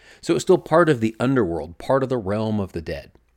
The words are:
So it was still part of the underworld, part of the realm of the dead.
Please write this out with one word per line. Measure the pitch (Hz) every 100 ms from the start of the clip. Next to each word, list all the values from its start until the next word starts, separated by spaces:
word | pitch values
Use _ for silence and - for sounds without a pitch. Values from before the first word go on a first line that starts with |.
| - -
So | -
it | 170
was |
still | - 175
part | - 160 160
of | 123
the | 110 -
underworld, | 123 131 90 82 78 -
part | - 135
of | 131
the | 127
realm | 95 107 110 107
of | 95
the | 85
dead. | 80 78 - _ _